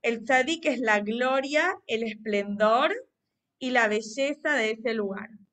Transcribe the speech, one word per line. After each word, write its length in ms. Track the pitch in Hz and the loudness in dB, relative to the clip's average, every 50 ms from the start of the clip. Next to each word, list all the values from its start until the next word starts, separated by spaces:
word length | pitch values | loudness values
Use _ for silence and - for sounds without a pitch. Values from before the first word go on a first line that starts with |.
el 220 | - 240 233 233 226 | 0 -2 -2 -2 0
tzadik 400 | - 262 254 254 269 330 330 330 | 2 2 2 4 2 -2 0 0
es 140 | 311 262 233 | -2 0 0
la 200 | 254 220 208 208 | 2 2 2 2
gloria, 760 | 202 208 226 240 254 262 262 269 269 269 294 302 330 359 381 370 _ | 2 -2 -2 0 0 2 2 0 0 0 0 2 2 2 -2 -4 _
el 160 | - 233 220 | -4 -4 -2
esplendor 880 | 226 220 208 214 - 220 208 202 202 202 202 202 214 214 220 247 294 339 403 494 508 _ _ _ _ _ _ _ _ _ _ _ | -2 -4 -6 -8 -6 -2 -2 -2 -2 -2 0 2 4 4 4 4 2 2 0 -4 -8 _ _ _ _ _ _ _ _ _ _ _
y 120 | 254 254 | -6 0
la 180 | 247 247 226 214 | 2 2 2 2
belleza 680 | 208 220 226 214 220 262 269 285 294 294 - 311 294 | 0 -2 -4 -6 -4 -2 -2 -2 -2 -4 -2 -2 0
de 160 | 262 220 220 | 0 0 -2
ese 220 | 220 220 220 240 226 | -2 -4 -4 -4 -2
lugar. 340 | 226 208 196 196 202 220 226 226 - - _ | -2 -4 -4 -6 -8 -12 -14 -18 -20 -20 _